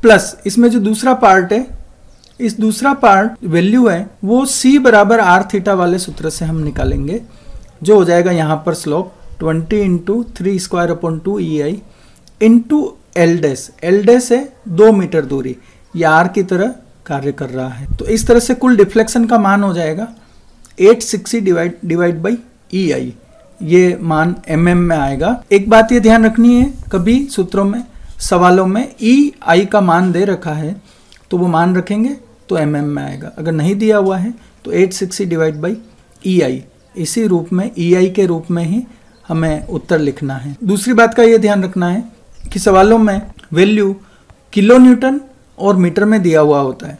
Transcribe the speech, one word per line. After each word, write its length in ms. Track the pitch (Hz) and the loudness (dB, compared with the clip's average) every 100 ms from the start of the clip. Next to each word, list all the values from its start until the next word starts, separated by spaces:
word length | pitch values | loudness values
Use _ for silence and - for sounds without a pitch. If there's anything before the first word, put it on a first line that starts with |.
Plus 340 | 233 202 185 - 202 | 6 6 4 -8 -4
इसमें 220 | 202 233 | 2 2
जो 80 | 233 | 2
दूसरा 320 | 202 220 254 254 | 0 -2 0 2
part 360 | 220 190 180 | 4 4 2
है, 140 | 208 254 - - _ - _ _ _ | -2 -4 -12 -18 _ -20 _ _ _
इस 180 | 240 196 | -6 -2
दूसरा 320 | 220 214 269 | -2 0 -2
part 500 | 277 233 196 214 233 | 2 4 4 2 -6
value 420 | 190 165 180 240 240 | -4 0 2 2 2
है 200 | 175 202 _ | 0 -6 _
वो 200 | 190 240 269 | -2 0 0
सी 320 | - 254 285 | 0 2 4
बराबर 400 | 254 214 202 233 | 6 4 4 4
R 220 | 190 180 | 4 2
theta 300 | 202 202 190 | 2 -4 -2
वाले 240 | 190 175 185 | 0 0 -2
सूत्र 320 | 180 156 - | -6 -8 -8
से 140 | - | -6
हम 120 | 165 160 | -6 -4
निकालेंगे, 640 | 151 143 147 143 139 208 - - - - - - | -6 -4 -4 -4 -4 -8 -10 -20 -20 -18 -20 -10
जो 140 | 160 208 | 2 4
हो 80 | |
जाएगा 260 | 175 175 175 | 4 2 2
यहाँ 300 | 175 156 156 175 | 0 -2 -2 -4
पर 80 | |
slope 380 | 160 - 147 185 - - - | -6 -4 -4 -6 -14 -20 -8
twenty 420 | 160 160 160 214 | -4 -4 -2 -2
into 420 | 196 175 170 220 233 - | 0 -2 -2 -4 -6 -6
three 220 | 180 190 | -4 -4
square 320 | 180 180 175 | -4 -4 -2
upon 300 | 170 165 160 | -4 -6 -6
two 140 | 185 208 | -6 -6
E 220 | 170 151 | -4 -4
आई 200 | 143 196 - _ - - _ _ | -4 -6 -12 _ -20 -20 _ _
into 420 | 220 233 233 302 - - _ - | 4 4 2 -2 -2 -10 _ 0
L 220 | 170 170 | 0 2
dash। 300 | 151 131 - _ | -2 -4 -10 _
L 200 | 165 196 | -2 0
dash 260 | 202 240 247 | 4 2 2
है 100 | 240 277 _ - | -2 -2 _ -10
दो 200 | 165 220 | 4 4
meter 320 | 208 180 165 | 4 0 -2
दूरी, 320 | 135 139 131 127 _ _ _ | -4 -6 -8 -12 _ _ _
ये 100 | 165 | -4
R 240 | 160 160 180 | 2 2 2
की 140 | 190 | -2
तरह 300 | 185 180 208 254 - _ - | -2 -2 -2 -6 -20 _ -10
कार्य 260 | 139 139 | -6 -6
कर 180 | 139 139 | -8 -10
रहा 180 | 127 127 | -8 -10
है। 180 | 123 139 - | -10 -10 -8
तो 100 | - | -2
इस 200 | 220 - | -2 2
तरह 140 | 240 | 2
से 140 | 240 254 | 2 -2
कुल 200 | 254 233 | 2 4
deflection 480 | 190 220 226 247 226 | 2 2 0 0 0
का 120 | 233 | 2
मान 240 | 196 202 | 2 0
हो 100 | 202 | 0
जाएगा 340 | 175 160 156 233 - _ _ _ _ - - | -2 -4 -6 -8 -12 _ _ _ _ -20 2
eight 240 | 185 240 | 4 4
sixty 380 | - 202 - 233 | 0 -8 -4 -4
divide, 300 | 190 170 175 170 175 | 0 0 -2 -6 -6
divide 360 | 165 175 165 | -2 -2 -2
by 140 | 175 233 - _ _ | -4 -6 -8 _ _
E 180 | 185 180 | -4 -2
I, 220 | 135 127 - _ _ _ _ | -4 -6 -12 _ _ _ _
ये 380 | 165 175 180 180 | 0 2 2 0
मान 320 | 170 156 165 175 - | -4 -2 -2 -4 -6
एमएम 300 | 160 175 175 | 0 2 2
में 160 | 175 165 | 0 0
आएगा। 460 | 139 135 165 247 - | -2 -2 -4 -4 0
एक 160 | 202 202 | 0 4
बात 220 | 220 220 | 2 4
ये 80 | 247 | 2
ध्यान 240 | 220 226 220 | 4 4 4
रखनी 280 | 226 233 | 4 4
है, 180 | 247 269 277 - | 4 2 -4 -6
कभी 320 | 196 175 247 277 | -4 0 0 -2
सूत्रों 380 | - 185 202 | -6 -4 -2
में, 180 | 196 220 247 - - - | -2 -4 -10 -18 -20 -12
सवालों 460 | - 180 180 180 185 | -2 2 4 4 2
में 280 | 202 262 - | -2 -6 -4
ई 300 | 220 262 285 - | 2 2 2 -2
आई 220 | - 170 202 | 0 0 2
का 140 | 208 | 0
मान 280 | 185 170 185 | 2 0 0
दे 120 | 170 | 0
रखा 280 | 202 180 170 | -2 -4 -6
है 200 | 151 156 196 _ _ _ _ _ | -8 -8 -10 _ _ _ _ _
तो 80 | 180 | -2
वो 80 | 180 | 0
मान 280 | 160 175 185 | 0 0 0
रखेंगे 400 | 180 208 240 285 - _ _ | -4 -4 -4 -6 -14 _ _
तो 80 | 180 | -4
एमएम 260 | 147 147 147 | -2 -2 -4
में 160 | 143 | -6
आएगा, 260 | 139 139 - | -10 -12 -16
अगर 240 | - 160 | -10 -6
नहीं 220 | 160 156 202 | -2 -2 0
दिया 200 | 214 214 | 0 2
हुआ 200 | 190 185 | 0 -2
है 180 | 202 233 - _ | -6 -8 -18 _
तो 80 | - | -6
eight 200 | 170 185 | -2 0
sixty 340 | 185 185 - 190 | -2 -8 -6 -6
divide 340 | 165 160 151 | -2 -2 -4
by 140 | 170 220 - _ _ _ | -8 -8 -12 _ _ _
E 180 | 190 185 | -2 0
I, 220 | 139 131 135 _ _ | 0 -4 -12 _ _
इसी 320 | - 160 - 214 | -10 -6 -2 0
रूप 260 | 180 160 | -2 -2
में, 180 | 180 214 - | -4 -4 -4
ई 160 | 170 | 0
आई 160 | 185 185 | 2 2
के 160 | 185 185 | 0 -2
रूप 240 | 165 160 | -2 -4
में 140 | 170 | -6
ही 180 | 165 208 247 - _ _ _ | -4 -4 -6 -16 _ _ _
हमें 380 | 160 160 151 151 | -4 -4 -4 -6
उत्तर 300 | 170 - 165 | -10 -2 -2
लिखना 340 | 147 135 143 135 | -2 -6 -8 -10
है। 200 | 135 139 | -12 -8
दूसरी 300 | 208 196 202 | -4 -2 0
बात 200 | 233 233 | 2 2
का 80 | 233 | 4
ये 160 | 226 226 | 4 4
ध्यान 260 | 208 202 | 2 0
रखना 240 | 185 185 175 | -2 -4 -4
है 140 | 185 233 _ _ - | -4 -6 _ _ -20
कि 160 | - 196 | -12 -4
सवालों 400 | 196 190 196 226 | 2 4 4 4
में 220 | 214 196 - - - | 2 -2 -8 -20 -6
value 420 | 156 196 214 196 196 - _ _ _ _ | 0 2 2 -2 -4 -12 _ _ _ _
किलो 240 | - 202 254 | -2 6 8
न्यूटन 420 | 254 247 262 277 - _ _ _ | 8 6 2 -2 -8 _ _ _
और 180 | 196 190 | -2 2
मीटर 280 | 175 165 | 0 0
में 160 | 208 220 | 0 0
दिया 180 | 180 160 | 2 2
हुआ 200 | 151 143 | 4 2
होता 260 | 139 127 160 | -2 -6 -14
है। 120 | 143 | -18